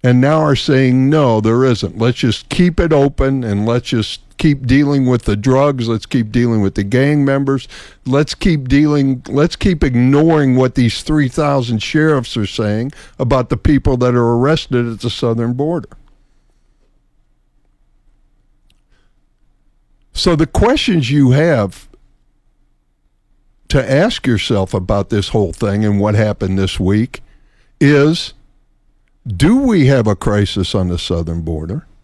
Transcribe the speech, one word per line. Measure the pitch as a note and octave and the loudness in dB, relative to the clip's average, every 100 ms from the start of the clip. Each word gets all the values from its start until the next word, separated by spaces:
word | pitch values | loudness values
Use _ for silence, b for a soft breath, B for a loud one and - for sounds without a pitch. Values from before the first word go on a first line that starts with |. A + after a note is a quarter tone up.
And | B2 B2 | 4 4
now | C3+ D#3 | 4 2
are | D3+ | 2
saying, | C3 - C3+ C3 B2+ C3 | 0 2 2 2 2 2
"No, | D#3 C3+ A2 | 2 2 2
there | A2 A#2 | 2 2
isn't. | C3 A#2 F#2+ G2+ | 2 0 -4 -2
Let's | A#2 A#2+ | -2 0
just | B2 - - | -2 -4 -6
keep | - F3+ E3 | 0 0 2
it | E3+ | 2
open | D3+ C#3 - C3+ C3+ | 2 2 0 -2 -2
and | A#2 G2+ G#2+ | -2 -2 0
let's | A#2+ - | -2 -2
just | A#2+ G#2 - _ - | -4 -4 -8 _ -2
keep | D#3+ C#3+ | 0 0
dealing | B2+ C3+ C#3+ C#3+ B2+ | 2 2 2 2 2
with | B2 | 0
the | - | 0
drugs. | G#2 C3 C3 D3 C3+ A2+ | -2 2 2 2 0 -2
Let's | A2 - | -4 -2
keep | C3+ G#2+ | -4 -2
dealing | A#2 A#2+ A2+ | 0 0 2
with | G2 G2 | 0 -2
the | |
gang | G2+ B2 C#3 D3 | -2 0 2 2
members. | C#3 C#3 C#3 C3+ - B B B - | 2 0 0 -4 -6 B B B -2
Let's | C3+ D3+ - | -2 -2 -2
keep | G3 D#3 B2+ | 0 0 0
dealing, | C#3 D3+ D3 C3+ B2+ - | 2 2 2 0 -2 -4
let's | C#3 E3 - | 0 0 0
keep | G3+ E3+ | -2 0
ignoring | D3 A#2+ B2 C#3+ D#3+ D#3 C#3 | 0 2 2 4 4 2 2
what | B2+ B2+ C3 | 2 2 2
these | A#2 - | 0 -2
three | - D#3 C3+ | -2 -2 0
thousand | C#3+ D3 C#3 A#2+ A2 | -2 0 0 -2 -6
sheriffs | - D#3 D#3 D3 A2+ A#2+ | -2 0 2 0 -2 -6
are | G2+ | -6
saying | - G#2+ G#2 B2+ B B B | -4 -4 -2 -6 B B B
about | B2+ C3 B2 | -2 0 -2
the | A#2 | -2
people | - C#3+ - B2+ | 0 2 0 0
that | B2 | 0
are | A#2+ A#2 A#2 | 2 2 2
arrested | C3 D#3 - B2 A#2+ | 0 0 -2 -4 -4
at | A2 | -6
the | A#2+ | -8
southern | - A#2+ A2+ A#2 | -4 -4 -2 -4
border." | B2 D3 E3+ - - - _ _ _ _ _ _ _ _ _ _ _ _ _ _ _ _ _ _ _ _ _ _ _ _ _ _ _ _ _ _ _ _ _ _ _ _ _ _ _ _ | -4 -4 -4 -8 -20 -20 _ _ _ _ _ _ _ _ _ _ _ _ _ _ _ _ _ _ _ _ _ _ _ _ _ _ _ _ _ _ _ _ _ _ _ _ _ _ _ _
So | - - | -4 -2
the | D#3+ D#3+ | 0 0
questions | - G#3 C4+ - F3 A#2+ | 0 0 0 0 -2 0
you | D3 C3+ | 2 2
have | C3 E3 C3+ G2+ - - _ _ _ _ _ _ _ _ _ _ _ _ _ _ _ _ _ _ | 2 2 0 -2 -8 -20 _ _ _ _ _ _ _ _ _ _ _ _ _ _ _ _ _ _
to | C#3 A2+ | -2 0
ask | C3+ F3+ - C3+ | 0 0 -2 -2
yourself | A2 - G#2 F#2+ | -2 0 -2 -2
about | G2+ F2+ G#2 F#2+ | -4 -2 -2 0
this | G#2+ F#2+ | -4 -2
whole | A2+ G2 | -2 -2
thing | - G#2+ G2+ | -2 -4 0
and | G#2+ G2+ | 0 0
what | G#2 G#2 | 0 0
happened | G#2+ G#2 G2 F#2+ | 0 -2 -4 -2
this | F#2+ - | -2 -2
week | F#2 G#2 B2 - - _ _ _ _ _ | 0 0 -2 -8 -20 _ _ _ _ _
is, | C#3 D3 D3 E3+ - - _ _ _ _ _ _ _ _ | 2 4 2 0 -6 -16 _ _ _ _ _ _ _ _
do | - F2+ D3+ B3+ | -10 0 2 4
we | C4+ G3+ C3 | 2 2 4
have | C3+ G#2+ | 2 0
a | G2 | -2
crisis | - G#2 G2+ - F#2 | 0 0 0 -2 -4
on | G#2 F2+ | -2 -2
the | F2 | -4
southern | - E2+ E2 E2+ | -4 -6 -4 -6
border? | E2 D#2+ D#2 B2+ - _ | -6 -8 -8 -10 -12 _